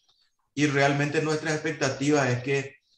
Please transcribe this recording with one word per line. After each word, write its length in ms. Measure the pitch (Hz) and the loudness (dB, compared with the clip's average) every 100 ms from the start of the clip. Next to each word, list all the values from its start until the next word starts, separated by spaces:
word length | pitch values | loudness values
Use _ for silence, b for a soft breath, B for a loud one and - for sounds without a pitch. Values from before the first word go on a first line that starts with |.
| _ _ _ _ _ | _ _ _ _ _
y 120 | - 147 | -2 0
realmente 540 | 139 139 143 147 156 | 4 2 2 0 0
nuestra 300 | 156 151 160 | 0 -2 -2
expectativa 760 | 151 160 147 135 - 139 147 127 | -4 -4 -2 -4 -2 2 2 2
es 120 | 120 | 0
que 320 | 127 139 135 - _ | -2 -2 -4 -12 _